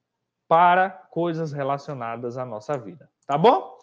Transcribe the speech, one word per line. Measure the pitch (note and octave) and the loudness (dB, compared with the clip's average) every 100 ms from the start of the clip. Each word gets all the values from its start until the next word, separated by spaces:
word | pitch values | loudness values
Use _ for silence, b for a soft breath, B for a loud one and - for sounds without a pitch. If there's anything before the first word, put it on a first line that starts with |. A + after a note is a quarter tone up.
| _ _ _ _ - | _ _ _ _ 2
para | E3 F3 F3+ F#3+ | 4 6 4 2
coisas | F#3+ _ E3 E3+ D#3+ D#3+ | -4 _ -4 -4 -4 -6
relacionadas | C#3+ C3+ C#3 D#3 C3+ A#2 A#2 B2 B2+ | -4 -4 -4 -8 -10 -10 -8 -10 -8
à | B2+ | -10
nossa | G#2+ - C#3 | -10 -8 -8
vida, | G2+ F2 _ _ - | -8 -20 _ _ -4
tá | C#3+ | 4
bom? | G#3+ F#4 - - | 4 4 -2 -20